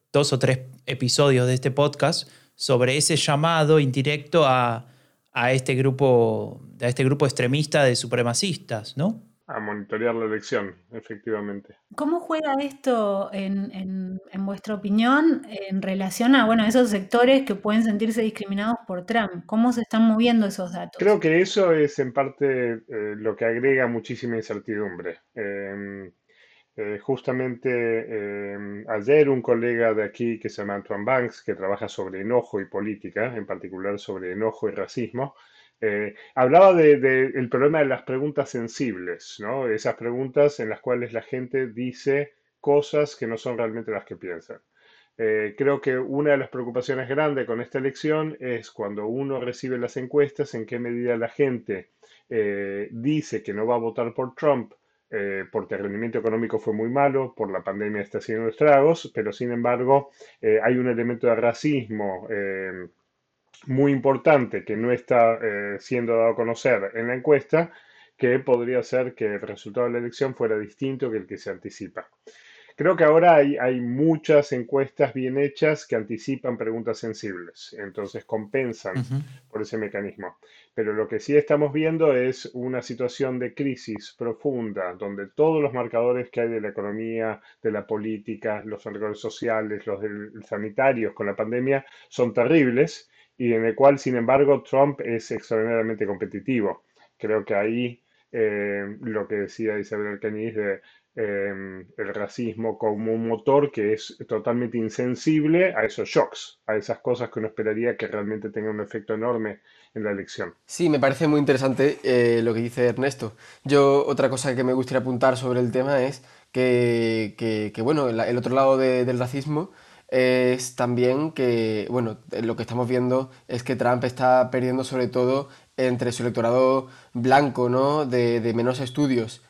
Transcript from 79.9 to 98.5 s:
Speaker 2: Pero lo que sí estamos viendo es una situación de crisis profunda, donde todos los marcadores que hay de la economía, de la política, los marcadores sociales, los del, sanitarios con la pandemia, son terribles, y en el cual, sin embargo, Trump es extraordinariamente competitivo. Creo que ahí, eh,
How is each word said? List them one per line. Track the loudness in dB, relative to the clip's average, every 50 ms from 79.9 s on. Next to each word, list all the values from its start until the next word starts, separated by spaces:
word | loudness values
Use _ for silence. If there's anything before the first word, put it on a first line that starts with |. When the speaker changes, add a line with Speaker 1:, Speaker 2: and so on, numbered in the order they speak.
| -6 -6 -8 -8 -8 -10 -12 -14 -14 _ _ _ _ -20 _ _ _
Speaker 2:
Pero | -4 -2 -2 -2
lo | -2 -2 -2
que | -4 -6
sí | -2 2 4
estamos | 4 4 4 4 2 2 2
viendo | 0 0 0 0 0 2 4 4 4
es | 4 2 0 -2 -4 -8 -12 -10
una | -8 -6 -6 -4 -6
situación | -6 -6 -6 -4 -4 -4 -4 -2 -4 -2 -2 -2
de | -4 -6 -4
crisis | -4 -4 -4 -4 -6 -8 -10 -10 -10 -12 -14 -12
profunda, | -8 -6 -6 -6 -4 -4 -4 -2 -2 -4 -6 -6 -6 -6 -6 -6
donde | -8 -8 -8 -8 -8 -10 -6 _
todos | 0 2 2 2 2 0
los | 0 0
marcadores | -2 -4 -2 0 0 2 2 2 0 -2 -6
que | -4 -2
hay | -2 -2
de | -2 -4
la | -4 -6
economía, | -6 -6 -6 -6 -6 -6 -6 -6 -4 -4 -4 -4 -6 -8 _ -20 _ _ -6
de | -4
la | -4 -4 -4 -4
política, | -6 -4 -4 -6 -8 -8 -8 -10 -10 -6 -4 -4 -4 -4 -6
los | -10 -12 -12 -10
marcadores | -10 -8 -6 -6 -6 -6 -6
sociales, | -8 -10 -8 -6 -4 -2 -2 -2 -2 -4 -6 -8 -6 -6
los | -6 -6
del, | -6 -6 -8 -10 -12 -14 -16 -18 -12 -8
sanitarios | -8 -6 -6 -4 -2 2 2 4 2 2 0 -4 -4
con | -4 -4
la | -4 -4
pandemia, | -4 -4 -4 -2 -2 0 0 0 0 -2 -6 -16 -20 -20 _
son | -4 -2 -2 0 2
terribles, | 2 2 4 6 6 4 4 4 2 2 2 0 -6 -18 _ _ _ _ _ _ -4
y | 0 0
en | 2 2 2
el | 0 4
cual, | 6 6 6 6 6
sin | 2 -2 -2
embargo, | 0 2 4 4 4 6 6 4 2 0
Trump | 0 2 4 4 4 2 -2
es | -4 -4 -4 -4 -4 -6
extraordinariamente | -8 -8 -6 -2 -2 0 0 0 0 0 0 -2 -4 -4 -4 -4
competitivo. | -4 -4 -6 -8 -8 -6 -4 -2 -2 0 0 -2 -4 -6 _ _ _ _ _ _ _ _
Creo | -4 -2 -2 -2 -2
que | 0 0
ahí, | 0 0 0 0 -2 -4 -4 -6 -10 _ _ _ _ _ _
eh, | -2 0 0 0